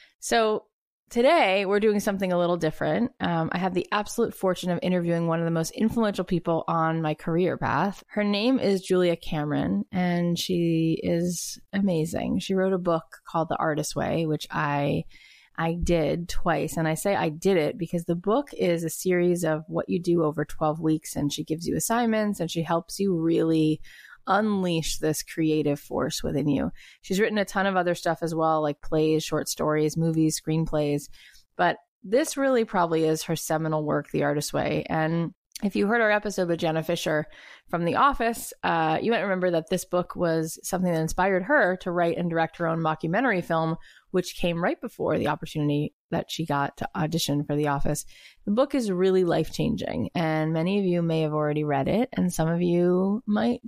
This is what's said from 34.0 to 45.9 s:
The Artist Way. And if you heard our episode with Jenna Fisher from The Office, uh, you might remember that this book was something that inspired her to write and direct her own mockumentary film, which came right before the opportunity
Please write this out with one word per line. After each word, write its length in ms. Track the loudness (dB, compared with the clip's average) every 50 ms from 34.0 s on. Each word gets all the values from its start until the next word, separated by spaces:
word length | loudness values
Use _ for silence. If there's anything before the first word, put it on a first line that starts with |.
| -2 -2
The 140 | -2 -2 0
Artist 280 | 0 0 -2 -2 -2
Way. 320 | -2 -2 -2 0 -2 -2 -2 -2
And 460 | -2 -2 0 0 0 0 -2 -4 -6 _ _ _ -10 -6 -4
if 120 | -2 0
you 100 | 0 0
heard 160 | 2 2 2
our 100 | 2 2
episode 380 | 2 2 0 -2 -2 -2 0 0
with 100 | 0 0
Jenna 220 | 0 0 0 -2
Fisher 460 | -2 -2 -4 -2 -2 0 0 0 -2 -4 -10 -20 -20 -20 -20 -20 _ -6
from 160 | -4 -2 0
The 100 | 0 2
Office, 560 | 4 4 4 4 2 0 -2 -2 -4 -8 -12 -10 _ -2
uh, 340 | 0 0 2 2 2 0 0
you 120 | 0 0
might 100 | 0 0
remember 300 | 0 -2 -2 0 0 0
that 180 | 0 0 0 -2
this 160 | -4 -4 -2
book 300 | -2 -2 -2 -2 -2 -4
was 440 | -4 -2 0 0 0 -2 -4 -6 -10 -8
something 280 | -6 -4 -2 0 0
that 100 | 0 0
inspired 420 | 0 -2 0 0 0 2 2 0 0
her 340 | 2 2 4 4 2 2 0
to 100 | -2 -4
write 260 | 0 0 0 0 0 0
and 120 | -2 -2
direct 280 | 0 0 0 -2 -2 -4
her 100 | -4 -2
own 120 | -2 0
mockumentary 640 | -2 -2 -2 -2 -2 -2 0 0 0 0 0 0 0
film, 320 | 0 0 0 0 0 -2 -4 -8 -14 -20 -20 _ _
which 280 | -2 -2 -2 -2 -4 -2
came 260 | -2 0 0 0 0
right 160 | -2 -2 -4
before 380 | -6 -12 -8 -4 -2 0 0 0
the 100 | 0 0
opportunity 640 | -2 -4 -6 -8 -4 -2 0 0 2 0 -2 -4